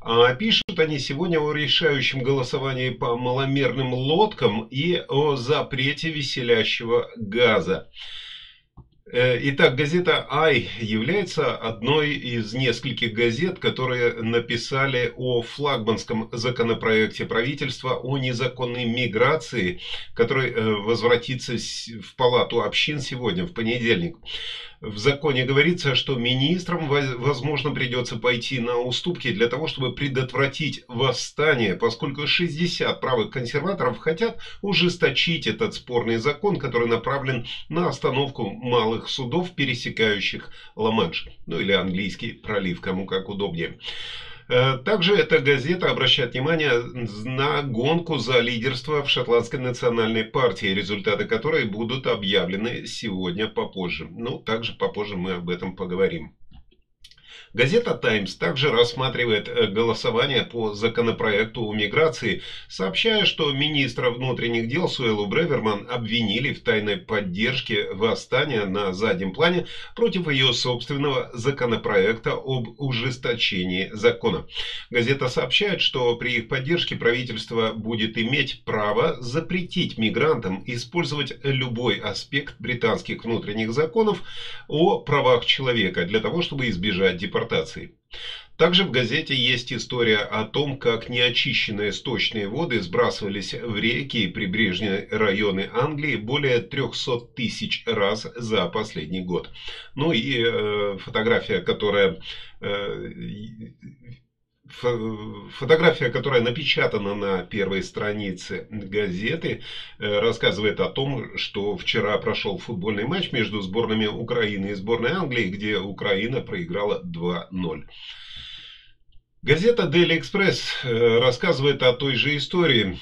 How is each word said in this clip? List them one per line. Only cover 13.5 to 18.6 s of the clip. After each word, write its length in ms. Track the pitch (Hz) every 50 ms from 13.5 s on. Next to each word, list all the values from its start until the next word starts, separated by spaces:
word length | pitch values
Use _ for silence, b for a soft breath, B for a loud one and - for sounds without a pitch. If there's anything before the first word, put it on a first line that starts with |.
| 175 -
которые 540 | - 151 - - 131 127 123 123 120 117 117
написали 1000 | 113 113 113 117 117 113 117 120 110 - - 135 135 135 139 123 123 120 117 -
о 240 | - 127 127 127 120
флагманском 880 | 117 - - - - 143 - 113 107 113 110 - - - 117 110 110 -
законопроекте 960 | 123 117 110 127 123 - 117 117 113 - - 113 110 110 110 98 - - -
правительства 680 | - 127 113 117 135 147 - 151 131 - - - 127 123
о 240 | - - 131 139 135
незаконной 640 | 127 127 123 117 127 120 - -